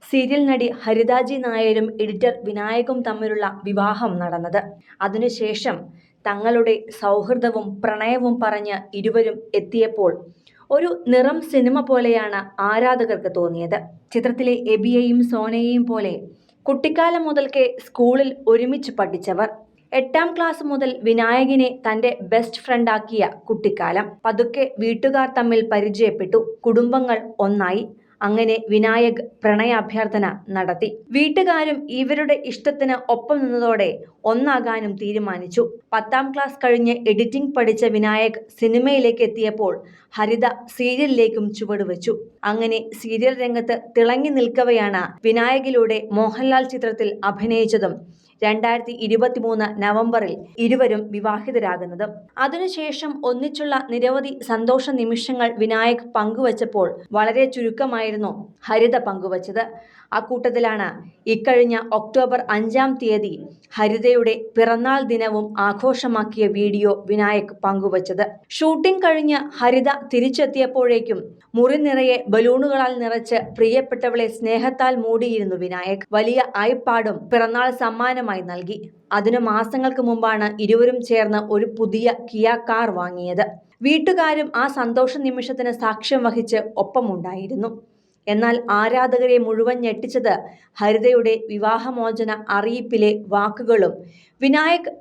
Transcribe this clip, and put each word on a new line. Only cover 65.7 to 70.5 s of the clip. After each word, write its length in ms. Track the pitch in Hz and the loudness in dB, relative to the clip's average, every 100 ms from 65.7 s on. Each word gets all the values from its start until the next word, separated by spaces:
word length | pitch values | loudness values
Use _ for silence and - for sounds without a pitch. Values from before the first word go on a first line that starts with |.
| 202 254 247 262 226 214 220 208 | 2 0 0 0 -2 -2 0 0
വീഡിയോ 580 | 202 208 202 208 202 190 | 2 0 2 2 0 0
വിനായക് 460 | 208 208 208 202 196 | 0 2 2 -2 -4
പങ്കുവച്ചത്. 600 | 196 196 196 185 185 185 208 - _ | -2 0 0 -2 -2 -2 -4 -4 _
ഷൂട്ടിംഗ് 520 | - 311 320 339 381 | -2 0 2 2 2
കഴിഞ്ഞ് 340 | 359 320 302 285 294 - | 2 2 2 0 -2 0
ഹരിത 320 | 247 254 254 277 - | 2 4 2 0 0
തിരിച്ചെത്തിയപ്പോഴേക്കും 1040 | 247 254 262 277 | 0 2 2 0